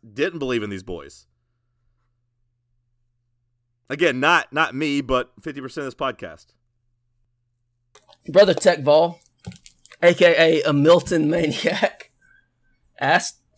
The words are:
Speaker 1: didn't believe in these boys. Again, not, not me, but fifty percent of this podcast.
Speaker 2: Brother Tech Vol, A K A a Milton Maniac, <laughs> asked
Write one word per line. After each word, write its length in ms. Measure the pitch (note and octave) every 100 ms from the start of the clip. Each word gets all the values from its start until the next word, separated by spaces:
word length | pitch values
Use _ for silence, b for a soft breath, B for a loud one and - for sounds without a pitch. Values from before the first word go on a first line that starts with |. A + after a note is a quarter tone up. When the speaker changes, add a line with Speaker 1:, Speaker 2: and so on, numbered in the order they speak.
| A2+
Speaker 1:
didn't 280 | G#2 E3 E3+
believe 240 | C3+ A#2+
in 60 | G#2+
these 120 | G2
boys. 440 | F#2+ F2 C#2 - _ _ _ _ _ _ _ _ _ _ _ _ _ _ _ _ _ _ _ _ _ _ _ _ _ _ -
Again, 300 | C#3+ E3 B2+
not, 340 | C#3+ E3+ D#3+
not 220 | C#3+ D#3+
me, 260 | B2+ D3+ C#3+
but 320 | B2+ C3 A#2+ _
fifty 200 | - C#3
percent 260 | C3 - C#3
of 60 |
this 80 | -
podcast. 460 | C3+ A2 F2 D2+ _ _ _ _ _ _ _ _ _ _ _ _ _ _ _ _ _ _ -
Speaker 2:
Brother 220 | D#3 G3+
Tech 280 | E3+ G3 E3+
Vol, 400 | C#3 D3+ E3+ E3+ _ _ - - - _ - -
A 100 | F3
K 500 | F3 F3 E3 E3 E3
A 60 | D3
a 40 |
Milton 580 | C#3+ D3 F3 - E3+ D3+
Maniac, 800 | E3+ D#3+ - - G3 G3+ - - _ _ _ _
<laughs> 460 | _ _ _ _ -
asked 380 | C3+ E3+ - - _